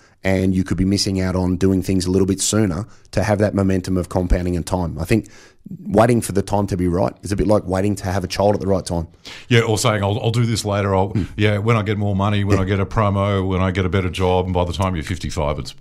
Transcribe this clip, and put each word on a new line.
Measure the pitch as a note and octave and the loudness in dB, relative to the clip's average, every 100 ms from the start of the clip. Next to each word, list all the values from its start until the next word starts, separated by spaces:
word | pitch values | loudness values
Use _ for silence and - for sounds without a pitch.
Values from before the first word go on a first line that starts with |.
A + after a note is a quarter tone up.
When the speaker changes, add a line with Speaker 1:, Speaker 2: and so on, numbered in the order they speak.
| _ _ | _ _
Speaker 1:
and | F#2+ F#2+ F#2+ | 0 2 2
you | F#2+ | 0
could | F2+ F2 | 0 0
be | |
missing | F#2+ G2+ G#2 F#2+ | 0 0 0 -2
out | F#2 F#2 | -2 0
on | F2+ F2+ | 0 2
doing | F#2+ F#2+ | 2 2
things | F2 F#2+ F2 | 0 0 2
a | |
little | F#2+ F#2+ | 2 2
bit | F#2+ | 0
sooner | - G#2+ G#2 D#2+ G#2+ - - | 0 0 0 -2 -8 -14 -8
to | - | -2
have | G2 G2+ | 0 2
that | G#2 | 2
momentum | F#2 G2 F#2+ F2+ F#2 | 2 2 0 0 -2
of | E2+ | -2
compounding | F#2+ F2+ F#2 F2+ F2 | -2 2 0 0 -4
and | E2+ | -2
time. | F#2 E2+ D2+ | -4 -4 -4
I | |
think | D#2+ A2 - - - _ - - | 0 0 -2 -12 -20 _ -18 -14
waiting | - G2+ A#2+ A#2 | 0 4 6 4
for | - | 0
the | F#2 | -2
time | - G2+ G2+ | 0 -2 -2
to | F#2 | 0
be | F2+ | 0
right | E2+ A2 - | 0 -2 -4
is | - | -4
a | G2 | -2
bit | F#2+ | 2
like | G#2+ | 2
waiting | F2+ F#2 G2+ | 2 0 0
to | G2+ F#2+ | -2 -4
have | F#2+ | -4
a | F2 | -4
child | - G2+ | 0 2
at | G2+ | 2
the | F#2+ | 0
right | F#2 | -2
time. | E2+ F2 D#2+ - - - - | -2 -4 -6 -12 -20 -12 0
Speaker 2:
Yeah, | A#2 | 2
or | A2+ G#2+ | 2 2
saying, | B2 G#2+ | 2 2
"I'll, | G2 G#2 | 0 0
I'll | A2+ | 0
do | A2 | 0
this | A#2 G#2+ | 0 -2
later. | G#2+ G2+ G2+ | -2 0 2
I'll, | F#2+ G2 | 2 0
Speaker 1:
Hmm. | - E2+ - | -2 -4 0
Speaker 2:
yeah, | G#2 G#2 | 0 2
when | G#2+ A2+ | 2 2
I | |
get | G2+ G#2 | 0 -2
more | G2+ G2 | 0 0
money, | G2+ G#2 | 0 0
when | G2 G2 | 2 2
Speaker 1:
Yeah. | |
Speaker 2:
I | F#2+ | 2
get | G2+ | 0
a | G2 | 0
promo, | A#2 G2+ G2 G2 G2 F#2+ | 0 2 2 0 0 0
when | F#2 | 0
I | F#2+ | 0
get | F#2 | 0
a | F2+ | 0
better | F#2+ F2+ | 0 -2
job," | E2 F#2 F#2 F2+ | 0 2 2 2
and | |
by | F2+ | 0
the | F2 | 0
time | E2+ F#2+ F2 | 0 -2 -2
you're | |
fifty-five, | C#2+ F2 D2 E2 D2 C#2+ | -4 -6 -6 -4 -4 -4
it's | C#2 - | -8 -10